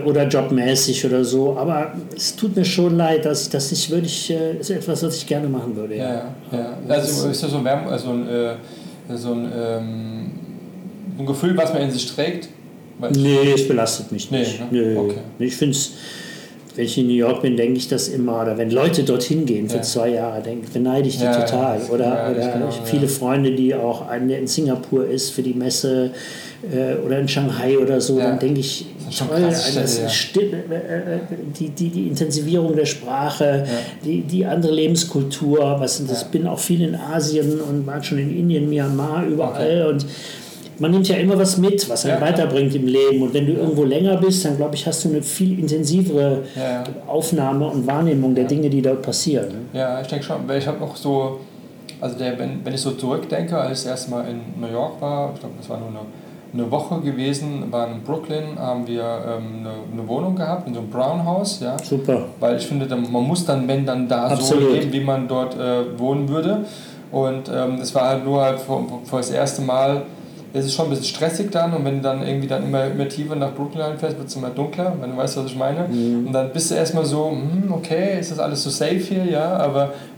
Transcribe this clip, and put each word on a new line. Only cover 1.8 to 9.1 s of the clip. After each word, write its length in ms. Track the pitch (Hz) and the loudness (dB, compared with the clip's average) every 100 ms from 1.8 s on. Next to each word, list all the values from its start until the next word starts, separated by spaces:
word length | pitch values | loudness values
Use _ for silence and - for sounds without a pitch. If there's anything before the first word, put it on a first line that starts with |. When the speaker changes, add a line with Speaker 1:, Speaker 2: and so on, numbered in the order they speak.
| 156 175 151 - | -2 -6 -10 -6
Speaker 1:
es 200 | - - | -6 -2
tut 180 | 220 185 | 0 2
mir 80 | |
schon 320 | 175 - 175 170 | 2 4 4 6
leid, 280 | 160 156 | 4 4
dass 180 | 151 143 | 2 0
ich 40 | - | 0
das 200 | 143 - | -2 0
nicht, 200 | - - | -2 0
würde 160 | 170 165 | 0 0
ich, 240 | - - | -2 -2
äh, 260 | 165 160 170 | 0 0 -2
ist 100 | - | -4
etwas, 320 | 185 - 147 | -4 -2 0
was 140 | 165 - | 0 -2
ich 100 | - | -2
gerne 220 | 147 147 | -2 0
machen 260 | 127 117 107 | -2 -2 -4
würde, 200 | 107 107 | -4 -4
ja. 80 | |
Speaker 2:
Ja, 80 | 127 120 123 - - | -2 -4 -6 -12 -8
ja. 240 | 120 120 120 123 | -6 -6 -6 0
Speaker 1:
Das 100 | 143 147 | 0 2
Speaker 2:
Also, 200 | 143 139 | 0 0
ist 140 | 135 | 0
das 80 | 151 | -2
so 80 | 143 | 0
ein 60 | |
Wärme-, 240 | 127 143 160 | 0 0 0
also 220 | 123 123 | -4 -2
ein, 180 | 120 120 | -2 -2
äh, 880 | 120 117 117 - - - - - | 0 -2 -4 -12 -16 -16 -16 -12